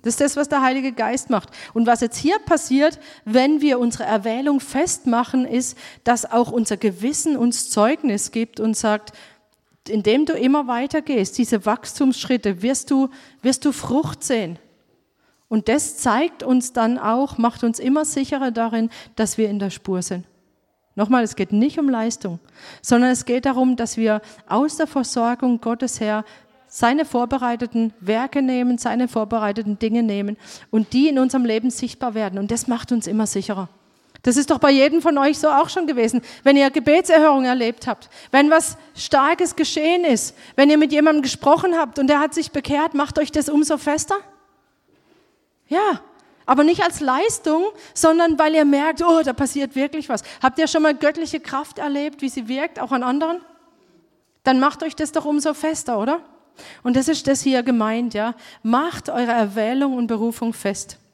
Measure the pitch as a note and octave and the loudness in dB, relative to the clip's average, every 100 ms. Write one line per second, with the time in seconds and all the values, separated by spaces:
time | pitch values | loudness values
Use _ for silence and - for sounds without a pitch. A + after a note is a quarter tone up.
0 | A3+ A3+ C#4+ C#4+ C#4+ C#4+ C4 C4 C4 A#3 | -4 0 0 0 -2 0 0 0 -4 -4
1 | A3 C4 - A3 - - - A3+ A#3 A#3 | -4 -4 -2 -4 -4 -20 -6 0 2 2
2 | A#3 - C#4+ G#4+ G#4+ D#4 - C4 D4+ - | 0 -2 0 -2 0 -2 2 2 2 0
3 | - - - A#3+ C4+ D4+ D4 B3 A#3+ - | -20 -18 0 2 4 2 2 2 0 -2
4 | - G#3+ A3 A#3 C#4+ C#4 - C4 E4+ - | -2 -2 -2 -2 0 -2 -2 -2 -2 -2
5 | - A#3 A#3+ C4 B3 A#3 B3 - - - | -2 0 0 -2 0 -2 -4 -10 -20 -6
6 | - A#3+ - A3+ A#3+ A#3 A3 G#3 G#3+ F3 | -2 -2 0 0 0 -2 -2 -2 -2 -2
7 | A#3 D4 D#4+ C4+ A#3+ - - - G#3+ D#4 | -4 -2 -2 0 0 -2 -4 2 2 2
8 | C4+ G#3 - A3+ A3+ - A3 G#3 A3 G#3 | -2 -2 -4 -4 -6 -4 -2 0 0 -2
9 | - - - _ _ _ _ _ - G#3+ | -4 -20 -20 _ _ _ _ _ -6 -2
10 | G3+ B3 D4+ D#4+ B3+ D4 B3+ A#3+ C#4 D#4 | 2 2 2 0 2 2 0 -4 -2 -4
11 | D4+ C4 F#3+ - A3+ G#3+ G#3 A#3 - - | -2 -2 -2 -2 -2 0 0 -4 -6 0
12 | C4+ B3 - B3+ G#3 F3 A3+ C4+ - C4+ | 0 0 -2 -2 -2 -2 -2 -4 0 0
13 | C4+ - - _ B3 C4 D4 - - C4+ | 0 -4 -20 _ -2 0 -2 -4 -2 -2
14 | D4+ - - A#3 F3 E3+ _ _ _ _ | -2 -8 -4 -2 -2 -10 _ _ _ _
15 | _ _ _ _ _ A3 G#3+ C#4 - - | _ _ _ _ _ -2 2 0 -2 -4
16 | B3+ A3 E4+ - A#3+ B3+ B3 B3 A3+ B3 | 0 0 0 -4 0 0 0 0 0 0
17 | G#3 A#3 C#4 - A#3 - A#3 A3+ B3+ D4 | -2 0 -2 0 -2 0 -4 -2 0 0
18 | D#4 C#4 C4+ C#4 C4 A3+ A3+ A3+ A3+ - | 0 -4 -4 -2 -2 -2 -2 -2 -4 -6
19 | - - G#3+ - G#3+ G3+ G3 - - F#3 | -16 -4 -4 0 -2 -2 -6 -6 -6 -4
20 | F3 F3+ F3 _ _ _ _ _ _ - | -4 -8 -10 _ _ _ _ _ _ -6
21 | G#3 B3 A3 - F#3+ G#3 C4+ D#4+ C#4+ A#3+ | 0 2 0 -4 -2 0 0 0 -2 0
22 | A3+ - F#3+ E3+ _ _ - - - A#3+ | -4 -6 -8 -10 _ _ -20 -16 2 4
23 | B3 B3 - B3 C4+ B3+ C4 B3 A#3 - | 4 0 -2 -2 0 2 2 0 -4 -2
24 | A3+ G#3+ G#3+ - - G3+ D4+ D4 D#4 C#4 | 0 0 -4 -20 -4 0 0 -2 -2 -2
25 | A#3+ B3 A#3 A#3+ B3+ A#3 A3+ A#3 B3+ - | -2 -2 -2 0 0 0 -2 -4 -6 -4
26 | G#3+ G#3+ G#3+ - _ _ _ - A#3+ C#4+ | -4 -4 -6 -18 _ _ _ 0 2 2
27 | D#4+ A#3+ A#3+ C4 B3 A#3+ A#3+ A#3 A3+ - | 0 -2 -2 -2 -4 -4 -4 -2 -2 -4
28 | F3+ A3 C4+ C#4 C4 B3+ B3 A#3+ A#3+ A#3 | -2 -2 -2 -2 0 0 0 0 -2 -2
29 | B3+ A3+ G#3+ A#3 G#3+ G3+ G#3 G3+ A3+ A#3 | -2 -2 -2 -2 -2 -4 -4 -4 -2 0
30 | A3+ G3+ G3+ G#3+ - - - A3 G#3+ B3+ | 0 -2 -4 -8 -14 -20 -2 -2 0 2
31 | D4+ C4+ C4 C4+ A#3+ A3 B3 - B3 - | 2 4 2 2 0 0 -2 -4 -10 -6
32 | B3 A3 G#3 F#3+ G3+ A#3 - A#3 - A#3+ | -6 -4 -4 -4 -4 -4 -2 -4 -2 -4
33 | - G#3+ G#3+ G3+ F#3+ F#3+ F#3 _ _ _ | -2 -2 -2 -4 -4 -6 -8 _ _ _
34 | _ - B3+ B3 C#4 C#4+ C#4+ C#4 C#4+ D#4+ | _ -4 0 0 2 4 6 6 6 4
35 | D#4+ C#4+ C#4 D4+ D#4 C#4 D#4+ F#4+ D#4+ B3 | 2 2 2 2 2 2 2 -2 -2 0
36 | A3+ B3 - - C#4 C#4 C#4 D4 C4+ D#4 | 0 0 -6 0 4 6 4 2 4 4
37 | F4+ D#4+ D#4 C#4 B3+ B3+ A#3 A#3+ - A3 | 6 6 6 4 2 0 -2 -4 -8 -8
38 | - - - C4 D4 D#4+ - - - - | -12 -20 0 4 6 4 2 -10 -20 -16
39 | - C#4 C#4 E4+ F4+ - D#4 E4 D#4 F4+ | 0 2 4 2 0 0 -2 0 2 2
40 | F4 A3+ - - - - C#4 D4+ D4+ D4 | 2 0 -2 -12 -8 2 6 6 4 4
41 | D#4 D4+ C4 - C#4 D4+ F#4 E4 C#4 C#4 | 4 2 -2 -2 2 4 2 0 -2 0
42 | C4+ D4 D4+ D#4+ D4 C#4+ - C#4+ D#4+ C#4+ | 2 2 0 -4 -6 -6 -2 -2 0 -2
43 | D4 - D4 D4+ C#4+ D4 D4+ D4+ D4 D#4 | -2 -2 -2 -2 0 0 2 0 -2 -4
44 | - G4+ - _ _ _ _ _ _ _ | -2 -6 -6 _ _ _ _ _ _ _
45 | _ _ _ _ _ _ _ E4 G#4 C#4+ | _ _ _ _ _ _ _ 0 0 -2
46 | - _ _ _ - C4 D4+ F4 F4 - | -8 _ _ _ 0 4 4 4 0 0
47 | C#4+ C4 G#4+ - D#4+ D#4 G4 G#4 - - | -2 0 0 -2 0 0 0 -6 -14 0
48 | D#4+ E4 E4 D#4 D#4 D#4+ D4 C#4 D#4 D#4 | 2 4 2 2 2 4 4 4 0 0
49 | E4+ E4 D4+ A#3+ C4+ C#4+ C4+ C4 C#4+ D#4 | 4 4 2 -2 -2 -2 -4 -2 -4 -4
50 | C#4+ A3+ - - C4 C4 D#4+ E4 D#4 C#4+ | -6 -6 -6 -2 0 2 0 2 2 2
51 | D4 D#4 D#4+ D#4 - C4+ D4 - D4 C#4+ | 0 -2 -6 -8 -6 -8 -8 -8 -4 -4
52 | D4 D4 C4+ C4 A3+ C4 E4+ - B3+ C4 | -6 -6 -8 -6 -6 -6 -6 -8 -4 -2
53 | B3 C#4 D#4+ F4 - _ _ _ _ _ | -2 -2 -2 -4 -10 _ _ _ _ _
54 | _ _ _ _ - C4 C#4 - D#4+ - | _ _ _ _ 0 2 2 0 -8 -4
55 | D#4 D#4+ C#4+ D4 D#4 D4 D#4 D#4 - A3 | -4 -4 -2 -2 -2 -2 -4 -4 -4 -2
56 | A3 E4 - _ _ _ - - B3 B3 | -2 -4 -6 _ _ _ -20 -8 0 0
57 | C4+ D4+ C4+ C4+ C#4 B3+ B3 A#3+ A3 A3+ | 0 -2 0 0 2 0 2 0 0 -2
58 | A#3+ G#3 A3 A#3 - - A3 A#3+ E4 - | -4 -4 -4 -6 -18 -8 0 0 0 -4
59 | - B3+ A#3+ A#3 G#3 G3+ G#3+ C4 C#4 B3+ | -6 -2 0 0 0 -2 -2 0 -2 -2
60 | A#3 A3+ A3+ A#3 A#3 A3+ G3+ G3 - - | -2 -2 -2 -2 -6 -4 -6 -6 -12 -18
61 | _ | _